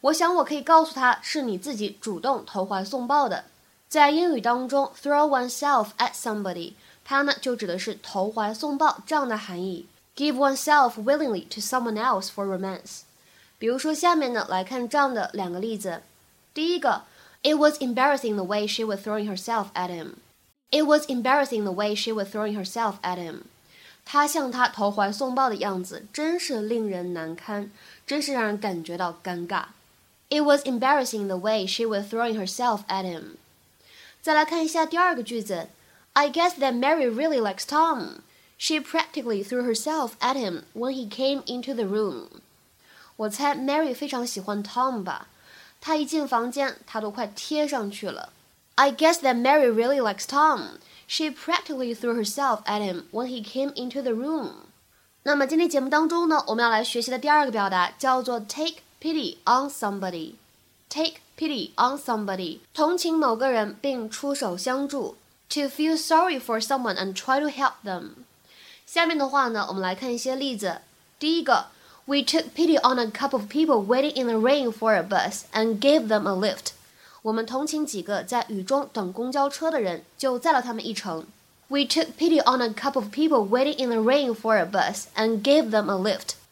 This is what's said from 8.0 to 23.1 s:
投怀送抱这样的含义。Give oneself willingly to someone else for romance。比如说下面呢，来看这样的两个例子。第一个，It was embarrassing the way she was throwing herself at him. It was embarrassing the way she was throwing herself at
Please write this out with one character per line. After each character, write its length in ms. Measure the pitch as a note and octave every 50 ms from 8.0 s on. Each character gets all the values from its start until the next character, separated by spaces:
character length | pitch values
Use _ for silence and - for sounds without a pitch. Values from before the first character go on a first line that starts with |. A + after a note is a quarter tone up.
投 300 | - - - G3+ F#3+ G#3
怀 220 | G#3+ A3+ G#3+ G#3 A3
送 240 | A3 - D4 C#4+ C#4
抱 260 | D#4 D4+ - - -
这 100 | - D#4
样 140 | D4+ C#4 B3
的 80 | A3+ G#3+
含 240 | G#3 G#3 F#3 F3
义。 240 | F3+ F#3+ F#3 E3+ - - _ _ _ _ _
Give 180 | - C#4 D4+ C#4
oneself 580 | B3 C#4+ C#4 C4+ C4+ - D4 D4 D4 C4+ A#3+ A3+
willingly 520 | A3 G#3 A#3 C#4 D4+ D#4 C4+ A3 F3+ - -
to 120 | - -
someone 400 | G#3 - - B3+ A#3+ A#3 A3 G#3
else 280 | A3+ B3+ A#3+ F#3+ - -
for 160 | - - G3
romance。 560 | G3 F#3+ F#3 F#3+ F#3+ F#3 F3 - - - - - _ _ _ _ _ _ _ _ _ _ _
比 80 | - A3+
如 100 | A#3+ C4
说 160 | - D#4 D#4
下 220 | D4 E4+ F4 F4
面 180 | D#4+ D4 B3 A#3+
呢， 140 | A3 F#3+ -
来 140 | - F#3 F#3+
看 260 | F#3+ C4 B3+ A#3+ A3+
这 80 | - D4
样 160 | C#4+ C4+ B3+
的 160 | A3+ F#3 - -
两 180 | G#3 F#3+ F3+
个 80 | F3 F3+
例 180 | G3 A3+ A3+ G3+
子。 240 | - F#3+ E3+ - - _ _ _ _ _ _ _ _ _ _
第 200 | - D#4 E4 F4+
一 60 | F4
个， 240 | - C4 G3 - - - _ - - - - _ _
It 140 | - D4+ D#4
was 200 | D4+ D4+ D4 D4+
embarrassing 580 | C#4 B3+ A#3+ A#3 B3+ C#4+ C#4+ C4 C4+ A#3 G#3+
the 80 | G3+ F#3
way 220 | F3+ G3+ G#3 G#3
she 180 | G#3 G#3 - A3+
was 180 | A3 G#3 G3
throwing 280 | G3+ A3 G#3+ G#3+ G#3 G#3
herself 380 | G3 F#3 F#3+ - A#3 A3+ G3+ G3+ -
at 140 | - F3+ F3+
him. 240 | F3 E3+ D#3 - - - _ _ _ _ _ _ _ _ _ _
It 160 | - D4 D#4 C#4+
was 180 | D4+ D4+ D4 -
embarrassing 560 | C4+ B3 A3 B3 C4+ D4 C#4 C4+ B3 G#3+ G#3
the 100 | G3 F#3
way 220 | F3+ G#3 G#3 G#3
she 160 | G#3 - A#3
was 180 | A3 A3 G3 G3
throwing 280 | - G#3+ G#3+ G#3+ G#3 G#3+
herself 380 | F#3+ F#3 - A#3 A#3 G#3+ G3 G3+ -
at 140 | F3+